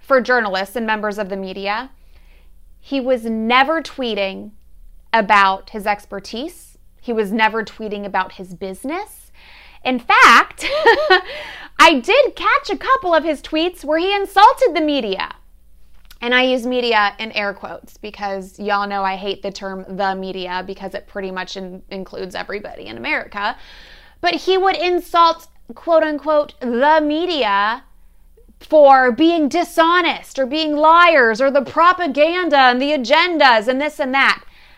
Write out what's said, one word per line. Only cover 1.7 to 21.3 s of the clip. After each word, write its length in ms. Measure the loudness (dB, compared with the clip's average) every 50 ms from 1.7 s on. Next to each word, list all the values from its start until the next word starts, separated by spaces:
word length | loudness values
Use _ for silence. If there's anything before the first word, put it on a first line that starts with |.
| -6 -6 -8 -12 -16 -20 _ -20 -20 -20 -20 -20 -20 -20 -20 -20 -20 -20 -20 -20 -20 -20
he 220 | -12 -6 -6 -4
was 240 | -2 0 -2 -2 -2
never 580 | -4 -6 -4 -2 2 2 2 2 2 0 -4 -4
tweeting 680 | -8 -8 -8 -6 -4 -4 -4 -4 -4 -6 -10 -16 -18 -20 -20 -20 -20 -20 -20 -20 -20 -20 -20 -6 0 0
about 580 | 0 2 4 4 4 4 4 2 -2 -6 -12
his 160 | -12 -8 -4
expertise. 920 | -4 -4 -4 -6 -12 -14 -14 -14 -12 -12 -10 -10 -12 -14 -16 -20 -20 _ _ _ -20 _ -14
He 120 | -10 -6 -4
was 200 | -4 -4 -2 0
never 320 | 0 0 0 0 -2 -8
tweeting 400 | -8 -10 -14 -12 -10 -10 -10 -8
about 280 | -6 -4 -4 -4 -6 -8
his 220 | -16 -16 -16 -14
business. 760 | -12 -12 -12 -12 -10 -10 -10 -8 -10 -10 -12 -16 -20 -20 -20 -20 -20 -20 -20 -20 -20 -20 -20 -18 -10 -6
In 140 | -4 -4 -4
fact, 680 | -2 0 2 4 6 6 6 4 4 0 -4 -10 -6 -4
<laughs> 1080 | -4 0 4 4 4 4 4 2 2 2 0 -2 -12 -14 -14 -16 -18 -18 -20 -8 0 4
I 220 | 4 4 4 4
did 360 | 2 2 4 4 4 2 0
catch 340 | -4 -2 0 0 0 0 -4
a 80 | -8 -4
couple 360 | -2 0 0 0 0 0 0
of 100 | 0 0
his 180 | 0 -4 -6 -6
tweets 420 | -6 -4 -2 -2 -2 -4 -6 -6
where 140 | -4 -2 -2
he 160 | 0 -2 -2
insulted 600 | -2 -4 -2 4 6 6 6 6 4 0 0 0
the 60 | 0
media. 540 | -2 -2 -2 -2 -4 -4 -6 -6 -8 -10 -12 _ -20 -20 -20 -20 _ -20 -20 -20 -20 -20 -20 -20 -20 -20 -16 -10
And 140 | -4 0 0
I 100 | 2 2
use 220 | 2 0 -2 -4
media 480 | -4 -4 -4 -2 0 0 0 0 0 -2 -6
in 120 | -12 -10 -8
air 200 | -6 -6 -6 -8
quotes 460 | -10 -12 -16 -16 -16 -18 -20 -20 -18
because 600 | -18 -16 -14 -10 -10 -8 -8 -8 -10 -12 -16 -10
y'all 300 | -6 -4 -4 -4 -4 -4
know 160 | -4 -4 -4
I 120 | -4 -6
hate 260 | -6 -6 -8 -8 -8 -8
the 100 | -10 -10
term 320 | -10 -10 -12 -10 -12 -12 -12 -8
the 180 | -4 -4 -4 -4
media 500 | -4 -8 -10 -10 -10 -10 -8 -8 -8 -10
because 280 | -10 -12 -12 -12 -12 -12
it 120 | -12 -14
pretty 240 | -14 -12 -10 -10 -10